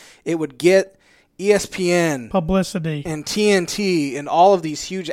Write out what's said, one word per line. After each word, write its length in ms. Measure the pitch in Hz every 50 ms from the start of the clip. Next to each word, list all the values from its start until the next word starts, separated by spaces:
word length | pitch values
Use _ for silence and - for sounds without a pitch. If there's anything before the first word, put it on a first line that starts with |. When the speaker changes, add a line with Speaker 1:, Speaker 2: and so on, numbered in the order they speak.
| - - - _ _
Speaker 1:
It 140 | 156 170 165
would 200 | 156 143 131 123
get 400 | 147 175 190 190 190 190 _ _ _ _ _ _ _ _ _ -
E 100 | 185 202
S 120 | 208 190 -
P 260 | - - 190 180 175
N 360 | 175 175 170 160 147 127 117 104
Speaker 2:
Publicity. 760 | - 190 160 160 190 190 175 - - 180 156 165 151 147 139
Speaker 1:
and 200 | 175 156 151 143
T 240 | - - 208 208 208
N 140 | 202 185 170
T 540 | - - 208 208 190 180 160 143 139 123 143
and 100 | 143 147
all 240 | - 165 180 202
of 80 | 202 180
these 240 | 160 156 147 - -
huge 260 | - 185 190 170 151